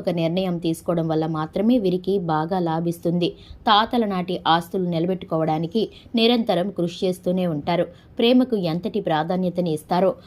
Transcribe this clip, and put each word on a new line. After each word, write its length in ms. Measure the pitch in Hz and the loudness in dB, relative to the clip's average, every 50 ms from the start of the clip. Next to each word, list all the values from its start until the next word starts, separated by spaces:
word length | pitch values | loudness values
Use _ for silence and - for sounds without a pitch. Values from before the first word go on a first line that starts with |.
ఒక 80 | - 196 | 0 0
నిర్ణయం 480 | 175 170 165 165 170 185 190 185 180 170 | 0 0 0 0 0 0 -2 -2 -2 -2
తీసుకోవడం 500 | 175 170 165 - - - 170 175 165 160 | -2 -2 -4 -2 -2 -2 0 0 0 0
వల్ల 180 | 160 160 160 160 160 156 | 0 0 0 -2 -2 -4
మాత్రమే 380 | 156 160 - 190 202 226 247 254 | -4 -4 -2 0 2 4 4 4
వీరికి 380 | 196 185 175 180 180 190 196 202 180 165 156 | 2 2 0 0 0 -2 -2 -2 0 0 0
బాగా 260 | 156 156 165 196 185 | 0 0 0 -2 -2
లాభిస్తుంది. 720 | 175 165 160 165 170 170 170 - - 175 165 175 175 165 - - - - - - - 233 | 0 0 -2 0 -2 -2 -4 -2 -2 -2 0 0 0 -2 -4 -8 -14 -20 -20 -4 2 4
తాతల 360 | 214 202 226 220 - 240 226 | 4 4 4 2 0 0 0
నాటి 320 | 202 196 180 175 180 180 - - 151 | 0 -2 -4 -4 -4 -6 -2 2 2
ఆస్తులు 400 | 160 170 170 - - 196 180 175 170 | 2 2 2 -2 -4 -4 -2 -2 0
నిలబెట్టుకోవడానికి 880 | 160 165 180 190 185 - - 170 160 160 160 156 156 165 160 - 226 196 - - - - - - | 0 0 0 -2 -4 -4 -4 -2 -2 0 0 0 -2 -2 -2 -2 -2 -2 -2 -6 -12 -12 -4 0
నిరంతరం 540 | 233 226 226 247 233 226 - 190 170 180 202 190 - | 2 4 4 4 2 2 2 0 0 0 -2 -2 -2
కృషి 220 | 170 175 175 - 202 | -4 -4 -2 -2 -2
చేస్తూనే 420 | 185 180 - - 180 180 185 180 175 | -2 -2 -2 -2 -2 0 0 0 0
ఉంటారు. 400 | 160 147 147 - 180 - 170 - - - - - - - | -2 -2 -2 -2 0 0 -2 -2 -6 -12 -20 -10 -4 0
ప్రేమకు 380 | 226 233 254 254 254 254 226 208 175 165 | 2 4 4 4 4 2 0 -2 -2 -2
ఎంతటి 280 | 156 180 185 220 - 214 | -2 -4 -4 -4 -4 -4
ప్రాధాన్యతని 720 | 196 175 160 151 156 165 185 190 185 180 175 185 180 170 156 147 | -2 0 0 0 0 0 -2 0 -2 -2 -2 -2 -2 -2 -2 -4
ఇస్తారో 360 | - - 180 175 190 185 175 - - | -4 -2 0 2 2 2 0 -2 -8